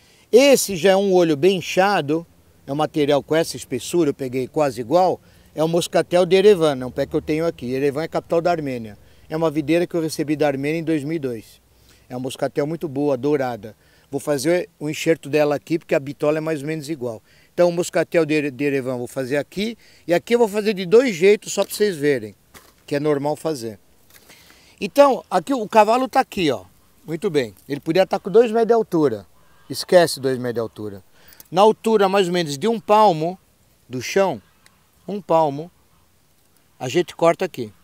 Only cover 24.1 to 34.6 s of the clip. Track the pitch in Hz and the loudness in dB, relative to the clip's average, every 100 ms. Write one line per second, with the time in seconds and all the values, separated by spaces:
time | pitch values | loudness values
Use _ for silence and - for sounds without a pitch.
24.1 | - _ - _ _ _ - 185 285 285 | -20 _ -20 _ _ _ -10 -4 4 4
25.1 | 214 - 185 165 269 208 226 208 240 262 | 4 -2 -4 -2 -6 0 2 4 4 0
26.1 | 269 233 - 160 113 92 _ _ _ - | 0 -2 -2 -2 -2 -8 _ _ _ -12
27.1 | 160 202 147 117 95 - 139 - 165 190 | -8 -2 -2 -2 -8 -10 -10 -2 0 2
28.1 | 196 208 190 240 220 214 233 214 170 147 | 0 2 4 4 2 2 2 2 2 0
29.1 | 107 95 _ _ _ - 127 - 185 165 | 0 -12 _ _ _ -14 -12 4 6 6
30.1 | - 131 127 123 117 110 - 107 98 - | 0 -4 -4 -4 -6 -8 -8 -14 -14 -20
31.1 | _ _ - - 165 220 220 220 220 196 | _ _ -20 -6 2 4 4 0 2 2
32.1 | 196 175 180 160 139 196 226 - 208 214 | 2 0 0 -4 -4 -4 -4 2 4 6
33.1 | 160 160 185 _ _ _ _ - 123 117 | 2 -4 -8 _ _ _ _ -12 -10 -4
34.1 | 190 190 120 - _ | 0 0 -2 -10 _